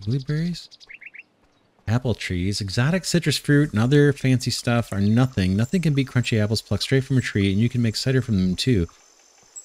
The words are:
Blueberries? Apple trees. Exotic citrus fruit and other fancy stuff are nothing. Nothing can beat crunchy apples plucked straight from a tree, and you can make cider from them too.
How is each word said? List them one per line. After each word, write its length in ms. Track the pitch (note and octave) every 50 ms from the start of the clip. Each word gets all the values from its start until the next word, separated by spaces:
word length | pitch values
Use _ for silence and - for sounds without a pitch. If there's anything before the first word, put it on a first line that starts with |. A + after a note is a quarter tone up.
| G2
Blueberries? 640 | G#2+ B2+ C#3 B2+ - D3+ D#3 E3+ F3+ E3 - - - - _ - - - - - - _ - - _ _ _ _ _ _ _ _ _ _ _ -
Apple 280 | G#2 A2+ B2 - B2 G#2
trees. 460 | - - - F#2 F2 F2+ G2+ G2+ -
Exotic 440 | G#2 F#2+ F2+ A#2+ B2 D#3 F#3 F#3 -
citrus 320 | - - E3+ - D3+ C3 -
fruit 320 | - - D3 C#3+ D3 -
and 80 | - G#2+
other 320 | A#2 B2+ D3 D3 D3 C#3+
fancy 380 | C#3 - - C3 C3 B2 - A#2+
stuff 400 | - - - A#2+ A#2+ A#2+ - -
are 80 | G2 G2
nothing. 540 | G2+ G#2 A2 B2 C3 B2+ - G#2 F#2 F#2 F#2+
Nothing 280 | G#2 A#2 - G3 F#3
can 120 | D#3+ D#3+ C#3
beat 140 | C#3 C3 -
crunchy 340 | - B2 A2+ - A#2+ G#2+
apples 200 | G#2 G#2 A2 -
plucked 200 | - - G#2+ -
straight 220 | - - C3+ C3+ C3
from 140 | - C3+ B2
a 20 |
tree, 320 | - - - G#2 G2 G2
and 80 | F#2+ G#2
you 80 | A#2 A#2+
can 140 | - B2
make 120 | A#2 A2+ -
cider 280 | - - C3+ C3 C3
from 180 | A#2 - G#2+ F#2
them 160 | F#2 F#2 F2+
too. 320 | - - C3 A#2+ F#2 - - _ _ _ _ _ _ _ _ _ _ _ _ _ -